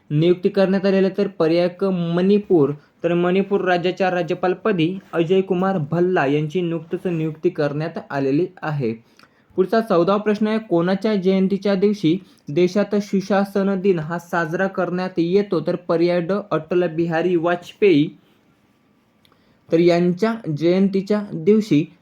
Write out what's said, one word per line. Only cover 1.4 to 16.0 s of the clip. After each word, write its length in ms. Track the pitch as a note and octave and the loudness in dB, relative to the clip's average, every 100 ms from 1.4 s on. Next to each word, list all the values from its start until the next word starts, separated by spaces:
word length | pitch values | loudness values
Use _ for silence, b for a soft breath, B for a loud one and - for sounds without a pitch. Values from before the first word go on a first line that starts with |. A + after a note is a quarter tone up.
| D#3+ E3+ F3 | 2 2 0
क, 160 | F3+ | 0
मणिपूर, 880 | G3 F3+ E3+ E3+ F#3+ G#3 G#3 F3 C#3 D3 b _ | -2 -2 -2 0 4 2 4 2 2 -2 b _
तर 100 | E3+ | -2
मणिपूर 460 | F3 F3 F#3 F#3+ G3+ | 2 2 2 0 -2
राज्याच्या 500 | F#3 F3+ F3 F3+ F#3 | 0 0 0 -2 -2
राज्यपालपदी 880 | F3+ E3 F3+ F#3 F3+ A3 F#3+ D#3+ F#3+ - | -2 -2 -2 -2 -2 -2 0 0 -2 -6
अजय 280 | E3 E3 F#3+ | -2 0 0
कुमार 380 | F#3+ F3+ F#3+ F#3+ C#3+ | 0 0 0 -2 -2
भल्ला 360 | E3+ F3+ F3+ C#3 | 0 0 2 2
यांची 340 | D3 D3+ F#3 | 0 -2 -4
नुकतंच 460 | E3+ E3 D#3+ F3 F#3 | -4 -6 -6 -6 -4
नियुक्ती 420 | E3+ D#3+ D3+ F3 | -2 -4 -2 -4
करण्यात 500 | D#3+ D3 D3 D#3+ F#3 - | -2 -4 -2 -6 -8 -8
आलेली 360 | C#3+ C3+ C#3+ F#3+ - | -4 0 0 -2 -6
आहे. 560 | D#3 D3 A#2 A2+ b b b b b - | -6 -4 -4 -6 b b b b b -2
पुढचा 240 | F#3 A3+ | 0 0
चौदावा 380 | A3 F3 E3+ G3+ | 2 2 2 0
प्रश्न 280 | G#3+ G#3 G#3+ | 0 -2 0
आहे, 120 | A3 | -2
कोणाच्या 580 | A3 E3+ F3 F#3+ A3 G#3 | -2 0 0 0 0 0
जयंतीच्या 580 | F3+ F#3+ F#3+ F#3+ G3+ | 0 2 0 0 -2
दिवशी 440 | G3 G3+ G#3 D#3 F#3 B B - | 0 0 0 0 0 B B -6
देशात 480 | D3 F3+ G3+ G3+ G#3 | 0 0 0 -2 -2
सुशासन 840 | G3+ G3 F#3+ G3 G3 G3+ G3 G3 | -2 -4 0 0 0 -2 -2 0
दिन 180 | G3 F3 | 0 0
हा 200 | D3+ E3+ | -2 -8
साजरा 480 | - F3 E3 F3+ F#3+ | -6 -4 -2 -2 -2
करण्यात 440 | F#3+ F3 F3+ F#3 F#3 | -2 -4 -4 -6 -2
येतो? 440 | E3+ F#3+ G3+ E3 | 0 0 0 -2
तर 160 | D3+ F3 | -2 -6
पर्याय 440 | - E3+ | -2 0